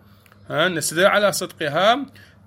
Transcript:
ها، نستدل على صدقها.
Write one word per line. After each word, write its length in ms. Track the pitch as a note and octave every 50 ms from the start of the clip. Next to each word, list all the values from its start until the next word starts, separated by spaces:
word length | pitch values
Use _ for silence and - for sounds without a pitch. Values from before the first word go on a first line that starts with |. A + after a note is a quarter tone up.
| _ _ _ _ _ _ _ _ _ -
ها، 180 | C3+ C#3+ E3 F#3
نستدل 380 | F3+ D#3 C3+ - D#3 E3 F#3
على 260 | G3+ - G3+ G#3 G3 D#3+
صدقها. 720 | - F#3 E3 - - E3 C#3+ C#3 E3 F#3 G#3+ A#3+ C#4+ C#4 - - - - - - _ _